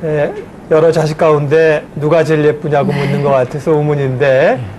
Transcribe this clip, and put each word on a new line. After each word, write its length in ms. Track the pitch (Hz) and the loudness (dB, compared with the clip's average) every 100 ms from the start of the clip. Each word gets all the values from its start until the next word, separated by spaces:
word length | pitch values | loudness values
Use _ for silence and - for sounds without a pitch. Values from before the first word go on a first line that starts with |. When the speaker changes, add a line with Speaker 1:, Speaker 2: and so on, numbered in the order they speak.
Speaker 1:
에, 300 | 160 151 151 415 - - - | -4 -2 -2 -6 -14 -14 -2
여러 220 | 156 165 | 2 2
자식 240 | 160 151 151 | 2 0 0
가운데 720 | 165 151 147 160 160 151 - | 2 2 2 2 2 0 -4
누가 300 | - 151 160 | -6 0 2
제일 200 | 151 156 | 2 2
예쁘냐고 480 | 151 147 156 143 139 | 2 0 -2 -2 0
Speaker 2:
네. 140 | 143 139 | -2 -2
Speaker 1:
묻는 160 | 143 | -2
것 80 | 143 | 0
같아서 420 | 135 123 147 165 | 0 0 -4 -2
우문인데, 540 | 151 147 143 135 127 139 | 0 0 0 -2 0 2
Speaker 3:
네. 380 | 131 170 247 107 | 2 2 0 -4